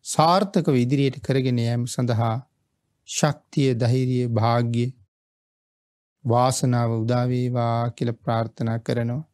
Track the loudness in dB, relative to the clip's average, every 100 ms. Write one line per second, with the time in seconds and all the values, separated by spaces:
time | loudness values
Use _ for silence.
0 | -2 2 4 4 2 0 2 2 2 0
1 | 0 -2 -2 0 0 0 0 -2 -4 -4
2 | -2 0 0 -2 -8 _ _ _ _ _
3 | -10 -2 -2 -2 _ 0 0 2 2 2
4 | 0 0 0 0 2 2 0 0 -2 -6
5 | _ _ _ _ _ _ _ _ _ _
6 | _ _ 0 2 2 0 0 0 0 -2
7 | 0 0 0 -2 -2 -2 0 0 -2 -4
8 | -6 -4 -4 -2 -2 -4 -4 -4 -4 -2
9 | -2 -6 -10